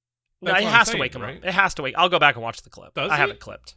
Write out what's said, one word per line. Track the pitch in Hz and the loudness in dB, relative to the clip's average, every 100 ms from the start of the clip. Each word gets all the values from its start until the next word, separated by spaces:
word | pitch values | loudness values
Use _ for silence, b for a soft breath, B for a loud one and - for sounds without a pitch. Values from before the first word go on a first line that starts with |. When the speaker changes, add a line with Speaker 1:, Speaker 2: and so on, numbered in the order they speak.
| _ _ _ _ | _ _ _ _
Speaker 1:
No, | 180 | -2
Speaker 2:
That's | 185 | 0
Speaker 1:
it | |
Speaker 2:
what | 214 | 4
I'm | 226 | 4
Speaker 1:
has | 214 | 2
to | |
Speaker 2:
saying, | 226 | 0
Speaker 1:
wake | 127 | -4
'em | - | -6
Speaker 2:
right? | 104 - | -12 -10
Speaker 1:
up. | |
It | 185 | -4
has | 180 196 | 0 -2
to | - | -2
wake. | 135 - | -6 0
I'll | 180 | 2
go | 170 | 4
back | 147 127 | 4 4
and | |
watch | 113 - | -4 -10
the | - | -16
clip. | - - | -20 -14
Speaker 2:
Does | - 147 | -6 -2
Speaker 1:
I | |
Speaker 2:
it? | 151 | 0
Speaker 1:
haven't | 139 - | 0 -2
clipped. | - - - | -14 -18 -20